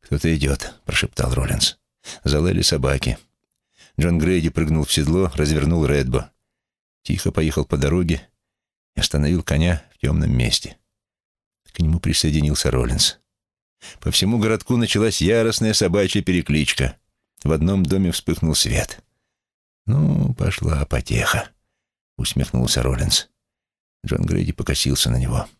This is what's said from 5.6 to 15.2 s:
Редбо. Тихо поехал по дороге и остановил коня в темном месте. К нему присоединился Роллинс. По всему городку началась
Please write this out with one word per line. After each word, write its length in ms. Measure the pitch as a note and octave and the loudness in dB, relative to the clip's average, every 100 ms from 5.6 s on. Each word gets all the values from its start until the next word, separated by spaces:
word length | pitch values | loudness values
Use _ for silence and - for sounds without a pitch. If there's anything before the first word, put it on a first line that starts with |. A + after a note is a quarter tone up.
| D2 E2+ | 2 2
Редбо. 460 | C#2+ C#2+ B1+ B1 - _ _ _ _ _ _ _ | 2 2 0 -2 -4 _ _ _ _ _ _ _
Тихо 300 | - F#2 - | -6 -4 -2
поехал 320 | E2 D#2+ D2 | 0 0 -2
по 120 | C#2 C#2+ | -2 0
дороге 520 | C#2+ F2 E2+ D2+ - _ _ _ _ _ _ | 2 0 0 -2 -6 _ _ _ _ _ _
и 60 | - | -6
остановил 420 | - D2 D2 F2 | -2 0 2 0
коня 400 | - D2 E2+ D#2+ - | 0 0 2 0 -6
в 60 | _ | _
темном 320 | - D#2 D2+ | 0 0 2
месте. 460 | B1 A#1+ - - - _ _ _ _ _ _ _ _ _ | 2 0 -2 -6 -18 _ _ _ _ _ _ _ _ _
К 80 | - | -4
нему 180 | D#2+ E2+ | 0 0
присоединился 720 | - D#2 D#2+ D2+ D2 D2+ C#2 | 0 0 0 2 0 0 0
Роллинс. 480 | B1+ A#1 C2+ - - _ _ _ _ _ _ - - | 0 0 0 0 -2 _ _ _ _ _ _ -20 -8
По 120 | - | -4
всему 260 | - F#2+ A#2 | 0 0 2
городку 380 | A2 G#2+ - A#2+ | 0 0 0 0
началась 440 | A2+ G#2 A2 - | 2 2 0 2